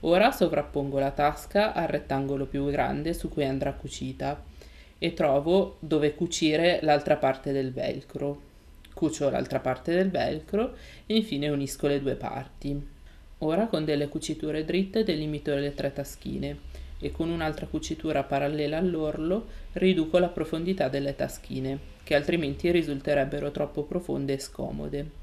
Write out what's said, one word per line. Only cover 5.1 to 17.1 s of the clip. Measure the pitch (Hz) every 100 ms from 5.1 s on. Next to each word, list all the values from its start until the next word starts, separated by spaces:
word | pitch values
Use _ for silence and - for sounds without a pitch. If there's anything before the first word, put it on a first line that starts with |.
trovo | 170 156 139 151 190 190 -
dove | 156 151 147
cucire | 147 170 - 156 151 170 175
l'altra | 156 147 143 147
parte | 135 131 -
del | 139 131
velcro. | 131 131 135 - 139 143 143 - - - - -
Cucio | - 160 151 143
l'altra | 131 131 131
parte | 131 127 -
del | 175 190
velcro | 175 147 151 - 202 254 - - - -
e | 220
infine | 220 143 147
unisco | 143 139 - 143
le | 143
due | 139
parti. | 123 117 127 131 - 143 143 143 - - - - -
Ora | 156 165 220
con | 165
delle | 156 147 147
cuciture | 160 160 151 156 151
dritte | 160 180 190 226
delimito | 220 156 151 151 151 143
le | 143
tre | 143 143
taschine | 139 139 - - 135 139 147 - - - -
e | 143